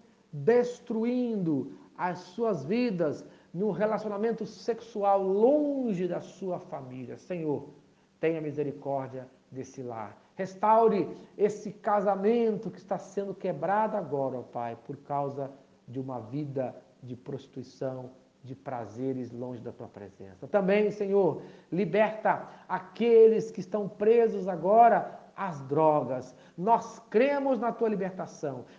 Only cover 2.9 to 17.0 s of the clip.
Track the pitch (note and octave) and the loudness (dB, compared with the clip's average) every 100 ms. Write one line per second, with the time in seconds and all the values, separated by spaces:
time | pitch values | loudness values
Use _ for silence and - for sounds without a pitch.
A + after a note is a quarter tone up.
2.9 | F3+ D#3+ - - - _ E3 G#3+ E3 G#3+ | 0 -2 -2 -10 -20 _ -4 -4 0 -2
3.9 | G#3+ G#3+ G3+ A3+ A3+ G#3 - - A3+ - | -2 -4 -4 -4 -4 -8 -8 -6 -6 -8
4.9 | G#3 G3+ G3 F#3+ G3 A#3 D4+ D4 C#4 A#3+ | -2 2 2 2 4 4 4 2 -2 -2
5.9 | F3+ F3+ E3+ - - F#3+ E3+ - D3+ B2+ | -2 -2 -4 -10 -12 -8 -8 -8 -12 -12
6.9 | B2+ B2 B2 - F3+ D#3 C3 - - _ | -12 -12 -14 -10 -6 -4 -4 -6 -20 _
7.9 | _ _ _ D#3+ D#3+ D#3 C#3 C#3+ C3+ C3+ | _ _ _ -2 0 -4 -4 -6 -6 -6
8.9 | C#3 C3 B2+ B2 _ _ B2 B2 - B2 | -4 -6 -12 -14 _ _ -14 -12 -12 -10
9.9 | A2+ G#2 G#2+ _ - F#3 F#3+ G#3+ A3 A3+ | -10 -12 -16 _ -10 -10 0 4 6 6
10.9 | F#3+ C#3+ - - - G3+ - G3+ - - | 4 -2 -6 -16 0 0 0 -10 -6 0
11.9 | G#3 G3 F#3+ G3 A#3+ A3+ G#3 F3+ - - | 2 2 2 2 2 2 0 -6 -12 -8
12.9 | F3+ - - G3 F#3 F#3 D3+ E3 G#3 A3 | -8 -4 -6 -6 -6 -4 -2 0 2 0
13.9 | G#3 D#3+ C#3 C3+ B2+ A#2 B2 A#2+ A#2 - | -2 -4 -2 -2 -4 -8 -8 -8 -8 -12
14.9 | C#3 - C#3+ C#3 B2+ C#3 - _ _ - | -14 -6 -4 -4 -6 -10 -10 _ _ -12
15.9 | B2 C3 B2 G#2+ C#3 D3 C3 B2 - _ | -10 -8 -8 -8 -8 -6 -4 -6 -8 _
16.9 | _ | _